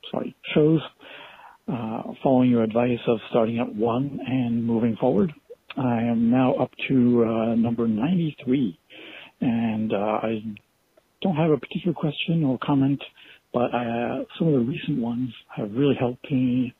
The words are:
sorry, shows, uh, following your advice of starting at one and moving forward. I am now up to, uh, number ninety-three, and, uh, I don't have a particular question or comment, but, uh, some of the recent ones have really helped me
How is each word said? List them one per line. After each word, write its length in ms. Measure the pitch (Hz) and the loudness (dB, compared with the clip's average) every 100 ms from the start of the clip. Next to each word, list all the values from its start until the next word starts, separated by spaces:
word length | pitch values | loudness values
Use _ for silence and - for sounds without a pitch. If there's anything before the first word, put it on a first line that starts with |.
| - | -6
sorry, 240 | 131 117 - - | -8 -8 -12 -2
shows, 260 | - 151 160 - _ - - - - - - - | 2 4 2 0 _ -20 -20 -20 -20 -20 -20 -8
uh, 360 | 135 113 110 - - | -6 -6 -8 -10 -2
following 280 | 143 131 127 | 2 4 6
your 120 | 120 | 4
advice 380 | 113 110 123 117 - | 2 2 0 0 0
of 100 | 113 - | -2 0
starting 280 | 123 113 117 | 0 2 0
at 160 | 120 | -4
one 460 | 107 117 117 143 139 | -2 0 0 -2 -6
and 400 | - 131 120 117 | -4 -2 0 0
moving 300 | 117 113 117 | 0 2 0
forward. 380 | 107 127 165 196 147 _ - _ - | 0 0 2 0 -2 _ -20 _ -4
I 260 | 131 117 | -2 0
am 280 | 117 113 117 | 0 2 4
now 240 | 123 127 | 4 4
up 160 | - 131 - - | 2 -2 -4 0
to, 360 | 135 123 120 | 2 4 4
uh, 300 | 113 113 113 113 | 2 2 0 2
number 320 | 113 117 117 | 0 0 0
ninety-three, 880 | 107 135 185 165 - 120 135 117 80 _ - - - - _ | 0 0 0 0 -4 -2 0 0 -4 _ -20 -20 -20 -20 _
and, 520 | - 117 113 110 110 | -2 0 0 -2 -2
uh, 280 | 107 104 107 | -2 0 -2
I 220 | 110 110 110 104 _ _ _ _ _ _ | -2 -4 -6 -12 _ _ _ _ _ _
don't 160 | 196 151 | -2 0
have 140 | 160 | 2
a 80 | 147 | 2
particular 360 | - 180 180 | -2 -6 -4
question 500 | 156 160 143 - 170 | -2 -2 -4 -2 0
or 140 | 147 127 | 2 0
comment, 440 | - 143 135 139 - _ - - _ | 0 2 2 0 -6 _ -20 -20 _
but, 220 | 123 123 | -2 0
uh, 500 | 120 120 117 120 131 262 - | -2 -2 -2 -2 -4 -8 -2
some 100 | 165 | 2
of 60 | |
the 60 | 143 | 2
recent 380 | 117 160 - 143 | 2 -2 -4 -2
ones 320 | 117 120 127 117 _ | -2 -2 -4 -8 _
have 260 | - 110 | -8 -6
really 220 | 107 143 110 | 0 0 2
helped 340 | 123 131 - | -2 -4 -4
me 440 | 135 127 123 123 - | 0 2 0 -2 -6